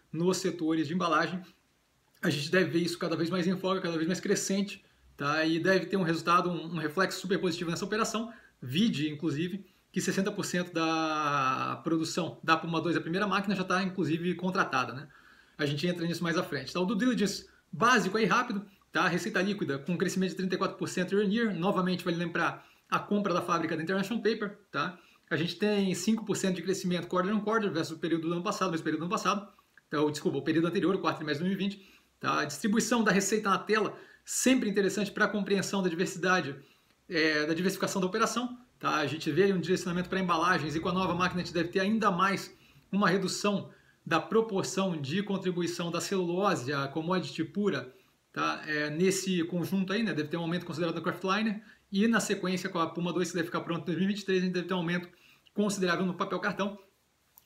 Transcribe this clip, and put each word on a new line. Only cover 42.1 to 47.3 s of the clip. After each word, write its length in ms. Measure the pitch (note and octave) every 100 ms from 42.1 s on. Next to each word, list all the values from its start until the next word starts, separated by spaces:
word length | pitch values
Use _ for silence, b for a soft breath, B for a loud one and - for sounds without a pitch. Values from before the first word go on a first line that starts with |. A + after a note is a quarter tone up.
mais 420 | F3 G3 F#3+ - - b b b
uma 160 | G3 F#3+
redução 600 | F#3+ F3+ - G#3 F#3+ C#3+ B B B -
da 140 | D#3+
proporção 800 | - A3 A3 F#3+ F#3+ - F#3+ D#3+
de 220 | C3+ F#3
contribuição 640 | G3+ F#3 F#3 F3+ E3+ - E3+
da 120 | E3+
celulose, 720 | E3 G3 F3 F3+ G3+ D#3 B2
a 160 | C#3+ C3+
commodity 560 | D#3+ E3 F#3 -